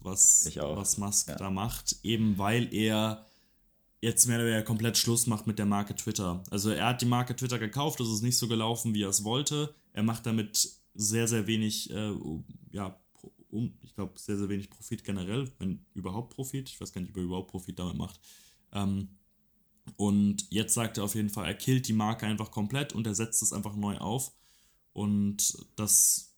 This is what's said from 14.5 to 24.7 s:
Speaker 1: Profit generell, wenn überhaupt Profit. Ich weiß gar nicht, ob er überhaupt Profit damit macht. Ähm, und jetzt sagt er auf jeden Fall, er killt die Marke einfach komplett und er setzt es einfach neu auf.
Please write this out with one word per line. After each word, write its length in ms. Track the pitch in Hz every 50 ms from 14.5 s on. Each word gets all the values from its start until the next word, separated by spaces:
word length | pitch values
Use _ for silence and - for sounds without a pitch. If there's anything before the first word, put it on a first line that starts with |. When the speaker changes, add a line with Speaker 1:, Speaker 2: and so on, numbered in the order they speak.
| 101 98 95 -
Speaker 1:
Profit 340 | - - - - 117 - -
generell, 480 | - 98 95 90 92 107 135 139 131 - -
wenn 240 | 95 95 90 - - _ -
überhaupt 400 | - 92 92 92 113 127 - -
Profit. 340 | - 131 131 - 135 131 -
Ich 120 | - -
weiß 120 | 90 -
gar 80 | - 95
nicht, 100 | 90 90
ob 80 | 101 95
er 40 |
überhaupt 280 | 90 87 90 92 92 -
Profit 260 | - 92 92 - 90 -
damit 180 | 90 87 -
macht. 220 | - 87 - - - _ - - - - - _ _ _ _
Ähm, 380 | - 101 101 98 98 98 98 - - - _ _ _ _ _ _ _ _ _ _ _ _ - - -
und 560 | - 101 101 101 104 101 101 98 101 - -
jetzt 240 | - 107 110 - -
sagt 240 | 117 113 107 - 113
er 60 | 98
auf 100 | 104 -
jeden 140 | 110 107 101
Fall, 160 | - 110 87
er 80 | 80 104
killt 320 | - - 131 131 127 127
die 60 | -
Marke 340 | 110 107 107 107 110 - 110
einfach 240 | 107 107 104 107 -
komplett 440 | - 110 104 104 131 139 143 - -
und 120 | 104 110
er 80 | 110 101
setzt 260 | 92 113 - - -
es 120 | 107 -
einfach 240 | - 104 - 113 101
neu 220 | 104 101 101 98 -
auf. 340 | - 95 113 131 - - - _ _ _ _ _ _ _